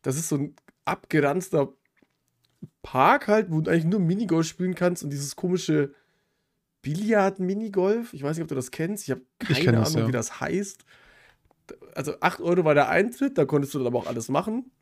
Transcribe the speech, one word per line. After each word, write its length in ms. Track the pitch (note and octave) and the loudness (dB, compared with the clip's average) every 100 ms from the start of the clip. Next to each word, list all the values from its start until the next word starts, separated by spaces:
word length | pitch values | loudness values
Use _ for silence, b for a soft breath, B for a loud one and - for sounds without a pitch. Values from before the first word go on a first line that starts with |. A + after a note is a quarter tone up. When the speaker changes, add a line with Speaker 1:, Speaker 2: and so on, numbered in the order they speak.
Speaker 1:
Das 160 | C3+ C3+ | -4 -4
ist 100 | E3 | -2
so 80 | C#3+ | -2
ein 180 | D3 - _ _ - | -4 -8 _ _ -6
abgeranzter 840 | - _ D#3 C#3+ E3+ F#3 D#3+ C#3 _ _ _ _ _ _ _ _ _ - _ | -6 _ 2 2 0 0 0 0 _ _ _ _ _ _ _ _ _ -20 _
Park 460 | - B2+ D3 C4+ - | -6 4 4 4 4
halt, 240 | G#3+ G3 | 2 2
wo 100 | D#3 | -2
du 80 | D#3+ | 2
eigentlich 160 | E3 D#3+ | 2 2
nur 140 | G#3 | 2
Minigolf 480 | E3 F#3+ G#3 E3 D#3+ | 2 0 0 0 0
spielen 260 | - F3+ | -4 -4
kannst 300 | F3+ F3+ F3+ | 0 0 -2
und 80 | D3 | -6
dieses 240 | C#3+ C#3+ - | -8 -8 -6
komische 580 | F3+ F3+ - D3+ C#3 b b b b b _ _ _ _ | -2 -2 2 0 0 b b b b b _ _ _ _
Billard-Minigolf. 1300 | C3+ D#3+ G#3+ G#3+ G3 F#3+ F#3 G3 A3 G3 F#3 A3+ A#3 | -6 -4 2 4 2 0 -4 -4 -2 0 2 0 -4
Ich 100 | C#3+ | -8
weiß 140 | C#3+ D#3+ | -6 -4
nicht, 60 | |
ob 40 | D#3 | -4
du 60 | C3+ | -6
das 160 | B2 | -6
kennst. 320 | - D#3+ G#3 | -6 -6 -6
Ich 80 | - | -6
hab 80 | B2+ - _ | -8 -8 _
Speaker 2:
Ich 60 | - | -2
Speaker 1:
keine 140 | C3+ | 2
Speaker 2:
kenn 120 | D#3+ A2+ | 4 4
das, 140 | A2 | 2
Speaker 1:
Ahnung, 120 | A2+ | 0
Speaker 2:
ja. 40 | A2+ | 0
Speaker 1:
wie 40 | |
das 280 | B2 A2 - | -2 -4 -6
heißt. 460 | - F3 G3+ - _ b b b b b _ _ - - - | -4 -4 -4 -12 _ b b b b b _ _ -20 -20 -12
Also 260 | - D3 - | -8 -6 0
acht 200 | F3+ - | -2 0
Euro 220 | E3+ F3+ | 0 2
war 100 | D#3 D3 | 4 4
der 140 | C#3 | 4
Eintritt, 480 | E3+ G#3+ - C#4 C4+ | 2 0 0 -2 2
da 80 | C#3+ | 2
konntest 280 | D3 C#3 | 2 0
du 60 | D3 | -2
dann 80 | B2 | -2
aber 120 | A#2+ | -2
auch 80 | G#2 | -2
alles 220 | A#2 A2+ | -6 -2
machen. 420 | C#3+ G3 A3+ B3+ _ | -2 0 -6 -8 _